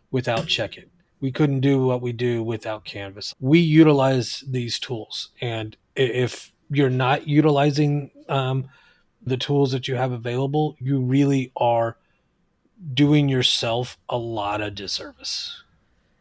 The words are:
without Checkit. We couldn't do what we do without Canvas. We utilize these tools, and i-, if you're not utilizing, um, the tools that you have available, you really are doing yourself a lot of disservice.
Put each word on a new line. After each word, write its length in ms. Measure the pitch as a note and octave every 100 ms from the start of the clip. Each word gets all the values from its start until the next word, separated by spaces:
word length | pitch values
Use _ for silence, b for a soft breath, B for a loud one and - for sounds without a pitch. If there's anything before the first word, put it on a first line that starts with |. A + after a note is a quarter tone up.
| b
without 360 | B2+ C3 A2+ -
Checkit. 420 | - - - - _ _ _
We 120 | C3+
couldn't 300 | B2+ D3+ C3+
do 220 | C3+ C3+
what 200 | C3 B2
we 100 | B2
do 300 | A#2 B2 A#2
without 420 | A2+ A2 A2+ G#2+ -
Canvas. 480 | G#2+ G2 G2+ - -
We 200 | C3 E3
utilize 840 | E3 D3+ D#3 C#3+ C3+ C3 A2+ - C#3+
these 300 | B2+ A#2 -
tools, 520 | - A#2+ G#2+ - - _
and 340 | B2 A2+ A2 - _ -
i-, 40 |
if 520 | E3 B2+ B2 - - _ _
you're 220 | C#3+ C3+
not 360 | B2+ B2+ D3 -
utilizing, 840 | D3 D3+ C#3+ D3 C#3+ D3 D3 C#3 - -
um, 400 | C#3 C3 C3+ C3 b b b b _ -
the 120 | B2+
tools 340 | - C#3+ C#3
that 160 | C3 B2+
you 80 | B2
have 160 | C3
available, 640 | B2 A#2+ A#2+ C#3 D3 D3+ D3+
you 200 | B2+ C#3
really 520 | B2+ C3+ C#3 C3+ B2+ -
are 400 | A#2+ A#2 A#2 - _ _ _ _ _ _ _ _ E3+
doing 360 | B2+ D3 D3+ C#3+
yourself 680 | C3 B2 - A#2+ A#2 B2+ - -
a 80 | B2+
lot 440 | A#2 A2+ G2+ G#2
of 140 | G#2 G2+
disservice. 880 | G2 - C#4+ C4 - - - - _ _ _ _ _ _